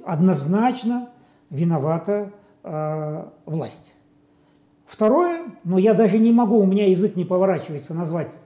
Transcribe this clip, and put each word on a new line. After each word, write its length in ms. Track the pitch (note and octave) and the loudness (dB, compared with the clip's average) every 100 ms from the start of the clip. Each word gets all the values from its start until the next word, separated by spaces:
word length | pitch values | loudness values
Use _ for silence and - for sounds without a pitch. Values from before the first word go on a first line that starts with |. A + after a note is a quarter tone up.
| - | -6
однозначно 1040 | D#3 F#3+ D3+ C#3+ G3+ B3 B3+ A3+ A#3+ - - _ _ - | 0 2 2 0 0 0 -2 -4 -4 -8 -20 _ _ -10
виновата, 840 | C#3+ E3+ D#3+ D3+ E3 F3+ G#3 G3+ - _ _ | -4 -2 0 -2 -4 -2 -4 -6 -14 _ _
э, 640 | - D#3 D#3 D#3 D3+ D3+ - _ | -12 -8 -6 -6 -8 -10 -12 _
власть. 480 | - D#3+ A2+ - _ _ _ _ _ _ _ _ _ _ _ | -10 -8 -8 -14 _ _ _ _ _ _ _ _ _ _ _
Второе, 560 | - G#3+ D4 F4 E4+ C#4 - | -2 2 2 2 -2 -10 -12
но 160 | E3+ F#3 | -2 2
я 140 | G#3+ | 4
даже 260 | G3+ G#3+ A3 | 4 4 4
не 140 | A3+ | 4
могу, 260 | A#3 A3 A#3 | 4 4 4
у 80 | F#3+ | 4
меня 220 | G3 G3 | 4 4
язык 280 | F3+ G#3 F3+ | 2 2 -2
не 80 | |
поворачивается 680 | F3 F3+ F#3+ E3 - C#3+ C3 | -2 0 2 0 -6 -12 -10
назвать 380 | E3 E3 E3 C#3+ - | -8 -6 -6 -8 -12